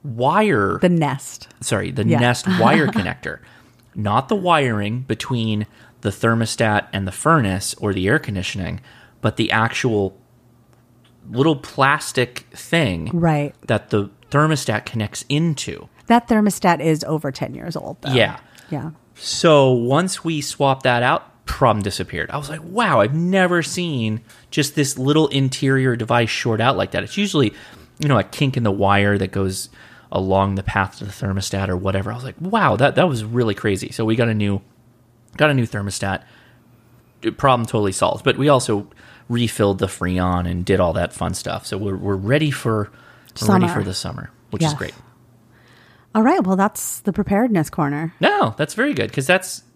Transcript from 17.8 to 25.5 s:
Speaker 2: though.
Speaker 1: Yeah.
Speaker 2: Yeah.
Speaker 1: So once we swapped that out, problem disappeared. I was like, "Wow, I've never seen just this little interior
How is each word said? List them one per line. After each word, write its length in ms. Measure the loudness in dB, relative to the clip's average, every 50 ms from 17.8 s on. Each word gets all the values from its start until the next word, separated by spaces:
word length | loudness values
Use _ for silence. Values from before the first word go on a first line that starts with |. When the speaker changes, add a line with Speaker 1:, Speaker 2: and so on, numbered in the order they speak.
| -10 -10 -14 _
Speaker 2:
though. 120 | -6 -2 2
Speaker 1:
Yeah. 260 | 2 2 2 0 -8 -16 _ -20 -20 -14 -10
Speaker 2:
Yeah. 200 | -10 -8 -8 -10 -14 _ _ _ _
Speaker 1:
So 560 | -16 -10 -8 -6 2 4 6 8 8 6 6
once 540 | 4 2 2 2 2 2 0 0 -4 -6 -6
we 160 | -4 -4 -4
swapped 440 | -6 -8 -4 0 2 0 0 2 2
that 180 | 0 2 2 2
out, 240 | 2 0 0 -4 -10 _ _ _
problem 360 | -12 -2 2 4 4 4 4 0
disappeared. 480 | -4 -4 -6 -8 -8 -6 -8 -8 -6
I 60 | -8
was 120 | -10 -10 -10
like, 120 | -12 -12 -14
"Wow, 380 | -8 -4 -2 0 2 4 2
I've 140 | 2 2 2
never 480 | 0 0 2 2 2 2 4 2 0 -2
seen 580 | -2 -6 -6 -6 -4 -4 -2 -2 -2 -4 -4 -8 -14 -20 -20 -20 _
just 240 | -2 -2 -2 0 0
this 200 | -2 -2 -2 -2
little 300 | -2 0 2 4 4 4 2
interior 680 | 2 0 0 0